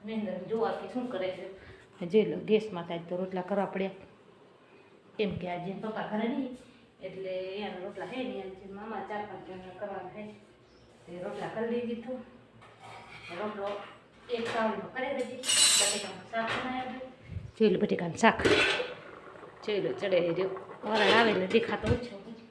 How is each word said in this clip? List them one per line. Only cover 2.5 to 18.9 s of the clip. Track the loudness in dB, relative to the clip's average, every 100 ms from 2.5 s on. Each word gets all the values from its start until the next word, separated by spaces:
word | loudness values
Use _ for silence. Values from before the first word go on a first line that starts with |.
| 4 4 -8 -6
તો |
આજ | -6 -4
તો | -4
રોટલા | -2 -4
કરવા | 0 0
પડ્યા. | 0 0 -4 -4 -18 -20 -20 -20 -20 -20 -20 -20 -20 -20 -20 -4
કેમ | -2 -2
કે | -4
આજે | -6 -6
એના | -6 -6
પપ્પા | -6 -4
ઘરે | -2 -2
નહીં, | -2 -4 -8 -16 -20 -20 _
એટલે | -12 -8 -6
એના | -6 -6 -6 -6 -6
રોટલા | -10 -8
હે | -8 -6
નહીં, | -6 -6
આજે | -8 -12 -14
મામા | -14 -8 -8 -6
ચાર | -6 -8
પાંચ | -10 -12
જણના | -12 -12 -10
કરવાના | -8 -8 -10 -10
હે. | -12 -14 -20 -20 -20 -20 -20 -20 -14
તે | -10
રોટલા | -8 -6 -6
કરી | -2 0
લઈ | 0 -2
દીધું. | -6 -6 -8 -10 -20 -20 -20 -20 -20 -16 -16 -16 -16 -12 -6
રોટલો | -6 -4 -4 -4 -8 -16 -20 -20 -6
એક | -2 0
તાવડીમાં | 2 2 0 -4
કરી | -4 -2
દેજે. | 0 -2 -4
બટેકાનું | 2 6 8 8 4 2 -4 -10 -6
શાક | -2 0 -2 -2
બનાવ્યું. | -4 -4 -8 -10 -14 -10 -10 -10 4
જોઈ | 6
લો, | 6
બટેકાનું | 4 2 0 6
શાક. | 6 8 6 6 6 2 -2